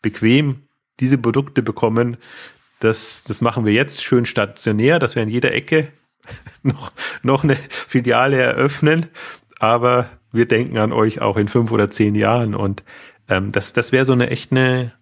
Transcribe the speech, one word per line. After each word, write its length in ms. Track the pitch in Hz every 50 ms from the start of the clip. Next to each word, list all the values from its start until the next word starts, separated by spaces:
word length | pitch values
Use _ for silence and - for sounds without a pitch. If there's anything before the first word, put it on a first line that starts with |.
| -
Bequem 600 | 110 104 - 110 110 123 139 151 143 131 - _ _ _ _ _ _ _ -
diese 160 | 127 127 139
Produkte 460 | 127 113 117 - 135 139 139 - - 120
bekommen, 560 | 113 104 - - 113 107 117 120 120 120 - _ - - - - - _ _ _ _ _ _
das, 440 | - 110 110 - - - - - -
das 160 | - 107 -
machen 240 | 113 120 - 127 113
wir 80 | 107 104
jetzt 320 | 113 143 143 - - -
schön 220 | - 131 123 117
stationär, 720 | - - 120 104 101 - - - 117 107 104 110 139 165 170
dass 180 | 139 117 -
wir 60 | 135 110
in 80 | 107
jeder 220 | 110 123 123 131 -
Ecke 360 | 120 - - 160 160 147 143 _ _ _ _ _ _ _
<laughs> 380 | - - - - - - _ _
noch, 300 | 139 - - - - _ - - - - - -
noch 220 | - 139 135 -
eine 120 | 147 135
Filiale 800 | 135 - - - - - - - 131 120 120 117 117 127 135 139
eröffnen, 720 | 131 127 123 - - 131 143 139 - - 151 160 165 165 165 _ - - - - - _ _ _ -
aber 520 | - 110 117 120 120 123 123 123 123 - - - _ _ -
wir 140 | 113 120
denken 320 | - 120 110 123 143 - 113
an 140 | 107 113 117
euch 280 | 113 110 110 107 -
auch 160 | 107 110 98
in 120 | 107 104 104
fünf 220 | - 123 117 110
oder 200 | 113 107 104 101
zehn 240 | - - 110 104 104
Jahren 400 | 104 104 104 113 123 117 107 104
und, 280 | 101 101 98 98 - - - - - - - - _ _ -
ähm, 240 | 104 92 98 101 104
das, 200 | 104 95 - -
das 200 | - 113 - -
wäre 120 | 131 135
so 80 | 131 131
eine 160 | 123 123 120
echt 220 | 131 - - -
eine 420 | 135 131 131 127 127 127 127 120 - _